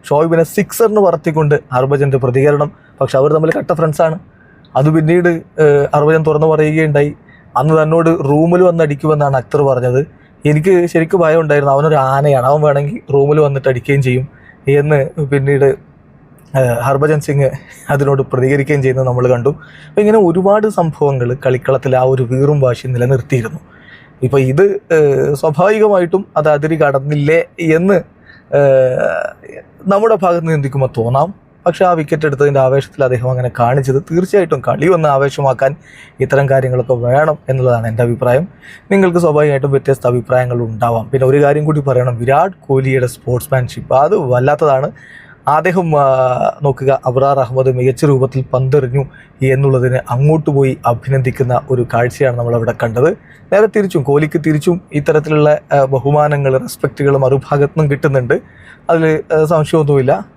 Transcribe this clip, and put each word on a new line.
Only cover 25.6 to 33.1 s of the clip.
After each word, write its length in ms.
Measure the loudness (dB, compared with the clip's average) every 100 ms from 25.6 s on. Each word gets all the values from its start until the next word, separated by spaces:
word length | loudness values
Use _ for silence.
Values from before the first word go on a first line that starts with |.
| 0 2 2 2 0 -4 -2 -2
അത് 120 | 0
അതിര് 300 | 0 -2 0
കടന്നില്ലേ 680 | 0 0 -2 -2 0 0 -2 -6
എന്ന്, 400 | 0 2 2 0 -2 _ -20 -20 _
ഏഹ്, 1040 | 0 4 4 2 0 -2 -4 -8 -12 -20 -20 -20 _ -2
നമ്മുടെ 280 | 0 2
ഭാഗത്ത് 260 | 2 0 0
നിന്ന് 120 | -2
ചിന്തിക്കുമ്പോൾ 380 | -2 -2 -2 -4 -2
തോന്നാം. 360 | -2 0 -2 -6 _ _ -6
പക്ഷേ 180 | 0
ആ 80 | 0
വിക്കറ്റ് 340 | 0 -2 -2 -2
എടുത്തതിൻ്റെ 340 | 0 0 2
ആവേശത്തിൽ 440 | 2 0 -2 -4
അദ്ദേഹം 260 | -2